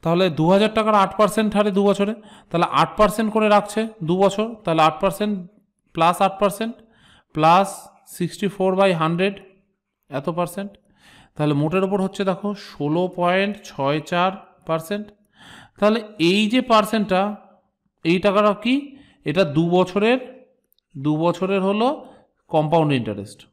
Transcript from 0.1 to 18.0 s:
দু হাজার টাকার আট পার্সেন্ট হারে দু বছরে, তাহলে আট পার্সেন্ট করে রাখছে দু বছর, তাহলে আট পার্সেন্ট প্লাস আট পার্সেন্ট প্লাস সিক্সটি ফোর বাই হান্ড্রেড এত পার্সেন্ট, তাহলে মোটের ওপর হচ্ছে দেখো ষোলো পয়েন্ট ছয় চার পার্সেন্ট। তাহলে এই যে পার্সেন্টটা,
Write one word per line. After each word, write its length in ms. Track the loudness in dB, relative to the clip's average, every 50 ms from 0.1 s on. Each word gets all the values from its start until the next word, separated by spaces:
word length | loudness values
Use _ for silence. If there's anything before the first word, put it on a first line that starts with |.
| 2 2 2 0 0 0
দু 80 | 2 4 4
হাজার 180 | 4 4 2 2 0
টাকার 180 | 0 2 4 2 2
আট 80 | 2 2 0
পার্সেন্ট 300 | 0 2 2 0 -2 0 2 0
হারে 140 | 0 2 2 2
দু 40 | 2 2
বছরে, 240 | 2 2 0 -4 -4 -10 -14 -20 -20 -20 _ _
তাহলে 180 | -2 -2 0 0 2 0
আট 100 | 0 0 2 2
পার্সেন্ট 300 | 2 2 2 0 -4 -2 0
করে 120 | 0 2 4 4
রাখছে 260 | 4 2 0 -4 -6 -6 -6 -8 -10 -4 -4
দু 60 | 0 2 2
বছর, 240 | 2 2 0 -6 -6 -6 -10 -6
তাহলে 180 | -2 0 2 2 2
আট 80 | 2 0
পার্সেন্ট 320 | -2 -4 -2 -2 -4 -4 -4 -6 -8 -14 _ _ _ _ _ _ _ _ _
প্লাস 200 | 0 2 2 2 2 0 0
আট 80 | 0 0
পার্সেন্ট 340 | -2 -2 -2 -2 -8 -8 -8 -12 -20 _ _ _ _ _ _ _ _ _ _
প্লাস 320 | 2 4 6 6 6 4 0 -4 -14 -18 -20 _ _ _ _ -8
সিক্সটি 320 | -6 -6 -6 -6 -4 -4 -6 -2
ফোর 160 | 0 -2 0 2 2
বাই 100 | 2 2 2 2
হান্ড্রেড 340 | 0 -2 0 0 -2 -2 -2 -6 -18 -20 _ _ _ _ _ _ _ _ _ _ _ _
এত 180 | -10 -8 -6 -6 -4 -4
পার্সেন্ট, 340 | -6 -6 -6 -10 -12 -12 -14 _ _ _ _ _ _ -20 _ -20 -20 _ _
তাহলে 180 | -4 -2 0 0 0
মোটের 220 | 0 0 0 -2 -2 0
ওপর 120 | -2 -2 -2
হচ্ছে 160 | -4 -4 -4 -4 -4
দেখো 200 | -4 -4 -4 -8 -8 -8 -12 -20
ষোলো 340 | -10 -6 -4 -2 0 0 -2 -2 -4 -2
পয়েন্ট 360 | -2 0 0 0 -2 -2 -4 -10 -14 -18
ছয় 300 | -8 -4 -2 -2 -2 -2 -4 -4
চার 200 | -2 0 0 -2 -2 -6 -16 _ _ _ _ -6
পার্সেন্ট। 380 | -6 -6 -4 -6 -8 -8 -8 -12 -18 _ _ _ _ _ -20 -20 -20 -20 -20 _ _ 0
তাহলে 200 | 2 2 2 2 -4 -8 -6 0 2 2
এই 100 | 2 2 2 2
যে 80 | 0 0 2 4
পার্সেন্টটা, 500 | 2 2 2 2 0 -2 0 0 0 0 0 -2 -6 -10 -16 _ _ _ _ _ _ _ _ _ _ _